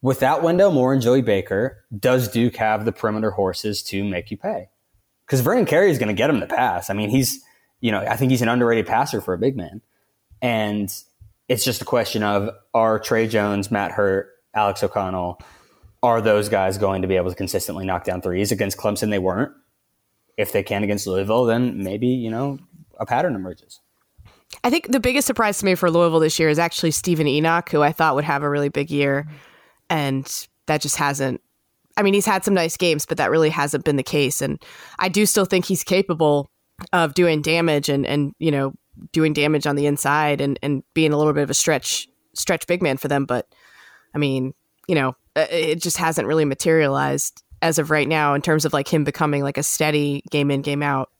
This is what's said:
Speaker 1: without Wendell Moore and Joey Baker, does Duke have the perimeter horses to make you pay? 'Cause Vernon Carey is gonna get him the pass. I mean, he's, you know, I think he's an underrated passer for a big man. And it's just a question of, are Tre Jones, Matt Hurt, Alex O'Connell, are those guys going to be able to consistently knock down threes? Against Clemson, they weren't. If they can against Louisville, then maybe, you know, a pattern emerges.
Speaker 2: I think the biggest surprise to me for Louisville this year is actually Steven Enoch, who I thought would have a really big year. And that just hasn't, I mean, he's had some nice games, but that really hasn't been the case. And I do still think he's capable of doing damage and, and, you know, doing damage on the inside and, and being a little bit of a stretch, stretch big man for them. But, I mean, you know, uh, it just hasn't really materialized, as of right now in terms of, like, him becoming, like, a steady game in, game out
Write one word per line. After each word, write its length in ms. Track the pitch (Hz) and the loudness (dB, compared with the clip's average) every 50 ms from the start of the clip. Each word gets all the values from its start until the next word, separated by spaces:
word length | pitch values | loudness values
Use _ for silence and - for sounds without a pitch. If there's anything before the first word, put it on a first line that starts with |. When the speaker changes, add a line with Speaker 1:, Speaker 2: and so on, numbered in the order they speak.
Speaker 1:
without 420 | - 127 135 - - 131 151 - 165 | 0 0 0 2 2 2 2 2 2
Wendell 300 | 165 170 175 196 202 170 | 2 4 6 4 6 6
Moore 200 | 139 127 127 139 | 4 4 4 2
and 80 | 135 | 2
Joey 220 | 120 117 123 139 127 | 4 4 4 4 4
Baker, 600 | 113 104 98 90 - 98 98 113 135 - - _ _ - | 2 2 0 0 0 -2 0 -2 -2 -4 -10 _ _ -14
does 300 | 101 - 127 127 127 123 | -2 0 2 2 2 2
Duke 300 | 104 - 117 117 123 - | 0 0 2 2 2 2
have 280 | - 113 110 110 107 107 | 0 0 0 0 0 0
the 60 | 113 | -2
perimeter 400 | 104 - - 110 107 107 110 110 | -4 -2 -4 -2 -2 0 -2 -2
horses 520 | 95 - 101 95 90 - - 107 104 95 - | 0 0 -2 -2 -2 -4 -6 -6 -6 -6 -8
to 180 | - - 98 101 | -6 -6 -4 -4
make 300 | 101 95 90 90 - 110 | -4 -4 -6 -6 -8 -12
you 40 | |
pay? 320 | 98 - 196 214 143 90 _ _ _ _ _ _ _ _ _ _ _ _ _ | -10 -8 -6 -8 -8 -10 _ _ _ _ _ _ _ _ _ _ _ _ _
'Cause 120 | - 131 | -2 0
Vernon 240 | 120 139 202 254 214 | 2 2 2 2 2
Carey 280 | - - 160 196 202 160 | 2 4 4 4 4 2
is 60 | 120 | 2
gonna 140 | 117 104 104 | 0 -2 0
get 160 | 90 110 143 | 0 0 0
him 120 | 151 117 | 2 0
the 60 | - | -2
pass. 440 | - - - 123 120 92 87 87 - | -2 -2 0 0 0 0 -2 -4 -4
I 40 | 98 | -4
mean, 140 | 101 107 104 | -4 -2 0
he's, 300 | 113 135 131 123 - - - _ _ _ _ _ _ _ | 2 2 2 0 -2 -8 -12 _ _ _ _ _ _ _
you 120 | - 117 107 | -2 -2 0
know, 80 | 98 | 0
I 160 | - - 110 | 0 -2 -2
think 160 | - 135 127 131 | 0 2 2 2
he's 100 | 120 117 | 2 2
an 60 | 113 | 0
underrated 380 | 120 123 123 117 117 113 104 | 2 2 2 2 2 2 0
passer 340 | - 123 113 135 143 - 110 | 0 0 0 0 0 -2 -6
for 120 | - - 92 | -4 -4 -4
a 60 | 85 | 0
big 180 | 104 131 135 | 0 -2 -2
man. 240 | 127 90 76 - 107 _ _ _ _ _ _ _ _ _ _ - _ | -2 -8 -10 -12 -16 _ _ _ _ _ _ _ _ _ _ -16 _
And 520 | - 123 117 110 107 104 104 104 101 95 - - - _ _ _ - - _ _ _ _ | -4 -2 -2 0 -2 -2 -2 -4 -4 -6 -8 -12 -16 _ _ _ -20 -20 _ _ _ _
it's 160 | 127 113 - | -2 -2 0
just 180 | 131 120 - - | -2 -4 -4 -4
a 20 | |
question 380 | - - 120 113 - - 113 107 | -2 0 0 0 0 -2 -2 0
of, 260 | 104 101 101 101 110 - - _ _ _ | 0 0 0 -2 -2 -8 -10 _ _ _
are 240 | 117 113 113 110 110 | 2 2 4 2 0
Tre 300 | - - 117 110 113 110 | 0 0 0 0 0 0
Jones, 420 | 107 110 104 104 101 101 98 101 | 0 0 0 2 0 -2 -2 -2
Matt 220 | 117 104 101 90 - | -2 -2 -2 -2 -2
Hurt, 360 | - 101 98 95 95 98 - _ _ _ _ _ | 0 2 2 2 0 -2 -6 _ _ _ _ _
Alex 280 | 107 107 101 98 - - | 0 0 0 0 0 -4
O'Connell, 580 | 98 - 107 98 92 92 92 90 87 87 _ - - - _ _ _ _ _ _ - _ _ - | -2 -2 -2 -4 -4 -4 -4 -6 -6 -8 _ -16 -20 -20 _ _ _ _ _ _ -20 _ _ 0
are 180 | 123 117 113 | 2 2 2
those 280 | 104 113 107 104 104 104 | 4 4 4 4 2 2
guys 300 | 110 98 95 95 95 98 | 0 2 2 0 0 0
going 240 | 104 98 95 95 95 | 0 0 0 0 0
to 60 | 92 | 0
be 80 | 95 | 0
able 140 | 92 87 92 | 0 0 0
to 60 | 90 | -4
consistently 480 | - 98 90 - 95 - - - 82 95 | -6 -6 -8 -6 -10 -10 -10 -8 -8 -6
knock 200 | 95 92 87 - | -4 -4 -4 -4
down 180 | - 90 90 - | -4 -6 -4 -4
threes? 280 | 90 87 90 104 104 | -4 -2 -2 -2 -2
Against 280 | 117 98 107 98 92 - | 0 -2 -2 -4 -4 -4
Clemson, 320 | - 107 104 - - 107 | -4 -4 -2 -2 -2 -2
they 80 | 107 101 | -2 -2
weren't. 340 | 90 92 90 98 131 - - _ _ _ _ _ _ _ _ _ _ _ _ _ _ _ _ | -2 -2 -2 -2 -4 -4 -6 _ _ _ _ _ _ _ _ _ _ _ _ _ _ _ _
If 140 | - 107 - | -6 -6 -2
they 120 | - 107 95 | -2 -4 -2
can 200 | - 107 101 104 | -2 -4 -2 -2
against 240 | 98 104 101 - | -2 -2 -4 -4
Louisville, 380 | 101 92 92 98 101 110 120 127 | -4 -2 -2 0 0 0 2 2
then 380 | 117 113 117 123 123 - - 98 | 2 2 0 0 -2 -4 -6 -6
maybe, 220 | 95 98 107 117 123 | -6 -6 -2 -2 -2
you 220 | 127 127 120 113 | -2 -2 -4 -6
know, 280 | 113 117 135 143 139 131 - _ _ - - _ _ - | -6 -6 -6 -6 -8 -10 -14 _ _ -20 -20 _ _ -12
a 80 | 110 | -8
pattern 280 | - - 123 160 180 135 | -4 -4 -2 -2 -2 -4
emerges. 460 | 101 92 92 90 _ _ _ - - _ _ _ _ _ _ _ _ - - _ _ _ _ - - _ | -6 -8 -10 -12 _ _ _ -20 -20 _ _ _ _ _ _ _ _ -20 -20 _ _ _ _ -20 -4 _
Speaker 2:
I 60 | 247 | 0
think 200 | 240 339 - - | 0 0 0 0
the 80 | 247 277 | 0 0
biggest 280 | 214 254 254 285 277 | 2 2 0 2 0
surprise 320 | - 254 - 233 208 202 - | 0 0 0 0 0 0 0
to 60 | 202 | 0
me 100 | 196 185 | 0 0
for 160 | 175 - 175 | 2 2 2
Louisville 300 | 165 170 175 170 160 165 | 4 4 4 4 4 4
this 180 | 160 156 160 - | 2 2 2 2
year 100 | 160 160 | 2 2
is 100 | 151 151 | 2 2
actually 320 | 170 170 - - - 165 | 0 0 -2 -2 -2 0
Steven 380 | 151 - - 185 175 156 160 147 | 0 0 0 0 0 2 2 2
Enoch, 400 | 131 147 151 165 165 170 175 - | 2 2 2 2 2 0 -2 0
who 120 | - 151 147 | 2 2 2
I 100 | 147 156 | 2 2
thought 220 | - 165 160 139 | 2 0 2 2
would 100 | 135 151 | 0 0
have 180 | - 147 139 147 | 0 -2 -2 0
a 60 | 147 | 0
really 180 | 143 147 143 143 | 0 0 -2 -2
big 220 | - 147 143 156 | -2 -4 -4 -2
year. 360 | 156 143 143 139 139 139 147 151 151 - - - _ _ _ _ _ _ _ _ | 0 0 2 2 0 0 -2 -6 -14 -18 -20 -20 _ _ _ _ _ _ _ _
And 580 | 175 156 143 139 135 135 135 - - - - - _ _ _ | -2 -2 -2 -2 -2 -4 -4 -6 -10 -10 -10 -12 _ _ _
that 140 | - 156 151 | -2 -2 -2
just 160 | - - - | 0 -4 -2
hasn't, 460 | - 156 143 139 139 139 135 127 - _ _ _ _ _ _ _ _ _ _ _ - | 0 0 -2 0 0 -2 -4 -4 -6 _ _ _ _ _ _ _ _ _ _ _ 0
I 40 | 208 | 2
mean, 120 | 196 196 | 4 4
he's 100 | 202 190 | 4 2
had 200 | - 202 190 - | 2 0 0 2
some 100 | - 202 | 2 2
nice 240 | 185 165 165 - - | 2 2 0 -2 0
games, 260 | - 175 160 151 - | 2 2 2 2 0
but 140 | - 165 - | -4 -2 -2
that 120 | 147 92 | 0 2
really 200 | 120 160 160 151 | 4 4 4 2
hasn't 340 | 156 - 143 147 147 143 - | 2 0 -2 -2 -2 -2 0
been 120 | - 147 | 0 0
the 60 | 139 131 | 0 -2
case. 380 | - - 147 143 127 - - | 0 0 0 0 0 -2 -4
And 220 | 139 139 147 - - - - - - - - - | -4 -4 -6 -8 -10 -18 -20 -20 -20 -20 -8 -4
I 120 | - 190 | -4 0
do 160 | 160 202 214 | 2 2 2
still 180 | 202 - 220 190 | 4 4 2 2
think 220 | 180 - 190 180 | 2 2 0 0
he's 180 | - 190 165 - | 0 -2 -4 -2
capable 680 | - 185 185 196 - 208 160 165 151 147 143 139 - _ _ _ _ _ _ - - - | 0 0 0 2 0 0 2 2 2 2 2 0 -4 _ _ _ _ _ _ -10 -2 0
of 180 | 180 165 156 143 | 0 0 2 2
doing 300 | - 180 170 160 151 147 | 2 2 4 2 2 0
damage 480 | 156 160 170 170 165 151 147 143 - | 0 0 2 2 2 2 0 0 0
and, 160 | 143 139 139 | 0 0 0
and, 280 | - 139 147 143 139 - _ | 0 0 0 -2 -2 -4 _
you 120 | 160 165 | -2 0
know, 220 | 147 139 139 135 - - _ _ _ - - - - | 0 0 -2 -4 -6 -10 _ _ _ -20 -20 -6 0
doing 220 | 165 156 156 151 | 0 2 2 2
damage 320 | 147 147 147 156 151 143 | 2 2 2 2 0 0
on 100 | 151 143 | 0 -2
the 80 | 143 143 | 0 0
inside 560 | 147 143 143 - 139 143 151 156 147 147 139 | 0 0 0 0 0 0 2 2 0 0 0
and, 180 | 139 139 139 - - | -2 -2 -4 -4 -2
and 200 | 143 147 131 - _ _ | -4 -4 -4 -6 _ _
being 180 | 160 160 156 147 | 0 2 2 2
a 60 | 147 | 2
little 160 | 151 151 147 | 2 2 2
bit 80 | 147 147 | 2 0
of 80 | 127 | 0
a 40 | 131 | 0
stretch, 540 | - - - 156 131 - - - - - _ _ _ _ _ _ | -2 0 0 0 0 -2 -4 -6 -6 -6 _ _ _ _ _ _
stretch 320 | - - - 185 160 - | -8 -4 -2 -2 -4 -2
big 160 | - 175 180 180 | -4 -2 0 0
man 140 | 151 131 | -2 -2
for 120 | 131 - 143 | -2 -2 -2
them. 180 | 143 139 139 | -2 -2 0
But, 200 | 131 123 123 - _ _ _ _ - - - - - - - _ _ _ | -2 -2 -4 -4 _ _ _ _ -20 -20 -20 -20 -20 -20 -20 _ _ _
I 40 | 147 | -2
mean, 360 | 147 139 135 131 127 131 139 _ _ _ _ _ _ - | -2 0 0 -2 -4 -6 -8 _ _ _ _ _ _ -2
you 60 | 180 | 0
know, 200 | 151 135 131 127 _ _ _ _ | 0 0 0 -2 _ _ _ _
uh, 100 | 156 156 - | -2 -2 0
it 320 | 156 170 156 165 151 170 - | 0 -2 0 0 -2 -2 -2
just 160 | 175 - - | -4 -4 -2
hasn't 280 | 170 160 160 165 120 | -2 -2 0 0 -2
really 200 | 98 151 160 151 | 0 2 2 2
materialized, 960 | 143 135 - - 170 160 160 151 139 135 135 139 139 139 143 - - _ - _ _ - - - | 0 0 -2 0 2 4 4 4 2 2 0 -2 -2 -2 -2 -4 -6 _ -12 _ _ -10 -4 -2
as 160 | 165 160 156 | 0 0 0
of 120 | 151 151 | 0 0
right 180 | 156 151 143 127 | 2 2 2 2
now 260 | 160 156 151 147 143 | 2 2 2 2 2
in 80 | 143 139 | 0 2
terms 220 | - 160 156 147 | 2 0 2 2
of, 80 | 160 - | 0 0
like, 200 | 143 139 - - | -2 -2 0 0
him 120 | 160 147 | 0 0
becoming, 380 | 143 143 - 160 151 143 143 139 | 0 0 0 0 0 0 0 -2
like, 140 | 139 143 | -2 -4
a 60 | - 143 | -4 -4
steady 600 | - - - 156 151 151 151 147 143 143 143 - - | -4 -2 0 0 2 2 2 2 0 -2 -4 -6 -4
game 200 | - 147 143 143 | -2 0 2 2
in, 100 | 143 139 139 | 0 0 0
game 200 | 147 143 143 147 | -2 -2 -2 0
out 280 | 143 139 135 131 - _ _ | 0 0 -2 -4 -6 _ _